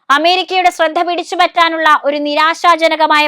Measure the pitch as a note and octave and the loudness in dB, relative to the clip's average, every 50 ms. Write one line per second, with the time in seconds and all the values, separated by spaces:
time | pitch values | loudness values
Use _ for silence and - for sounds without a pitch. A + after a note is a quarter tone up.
0 | _ - C4+ C#4+ D#4 F4 F4+ F#4 F#4 - F#4 F#4 F4+ F4+ F4 - E4 D#4+ D#4 E4+ | _ -2 0 2 2 2 2 0 -2 -2 -2 0 0 0 0 0 -2 -2 0 -2
1 | F4 E4+ F4 E4+ F4 - F#4+ F4+ F4+ E4+ - F4 E4 E4 E4 D#4+ D#4+ D#4 D4+ C#4 | -2 -2 -4 -4 -6 -4 -2 0 0 0 0 0 0 0 0 0 0 0 0 0
2 | - C#4 C#4+ D4 D4 D4 D4 D4+ D#4 D#4+ E4 - - F4 E4+ D#4+ E4 D#4+ D#4+ D4+ | -2 -4 -4 -2 -4 -4 -2 0 0 -2 -2 0 2 2 2 2 2 0 2 0
3 | D#4 D4+ D#4 D4 D4+ | 0 2 2 2 2